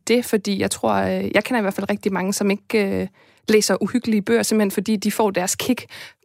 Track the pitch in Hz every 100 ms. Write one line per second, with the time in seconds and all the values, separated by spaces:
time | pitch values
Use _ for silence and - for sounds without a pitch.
0 | - 240 240 214 208 196 190 - 220 202
1 | 190 185 196 196 - 247 196 196 196 202
2 | 214 185 190 202 202 208 - 220 196 190
3 | 190 - _ _ - 214 202 190 202 247
4 | 233 214 196 226 208 214 208 214 202 214
5 | 208 - 214 185 190 - - 240 - -
6 | - -